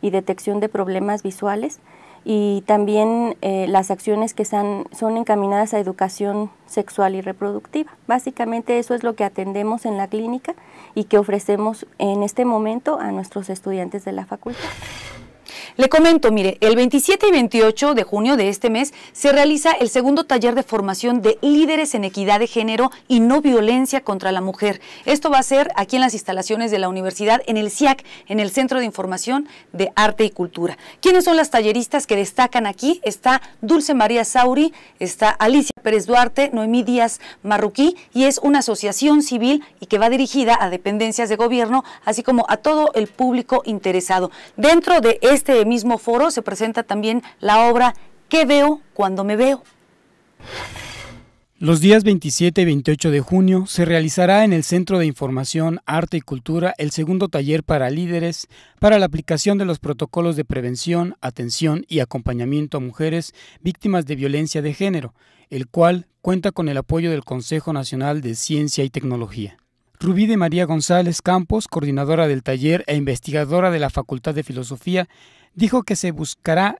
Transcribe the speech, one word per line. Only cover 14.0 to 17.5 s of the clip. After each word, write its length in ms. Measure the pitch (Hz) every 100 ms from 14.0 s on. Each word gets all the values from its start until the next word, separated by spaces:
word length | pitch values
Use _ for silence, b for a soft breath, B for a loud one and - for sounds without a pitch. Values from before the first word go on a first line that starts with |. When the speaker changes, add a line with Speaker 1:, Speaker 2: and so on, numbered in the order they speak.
Speaker 1:
de 60 | 190
la 160 | 196 190
facultad. 440 | 208 - 240 - - - - - - - _ - B B -
Speaker 2:
Le 120 | 262
comento, 420 | 320 330 330 254
mire, 240 | 214 190 185
el 120 | 214
veintisiete 540 | 226 247 277 - 392 427
y 40 |
veintiocho 600 | 339 240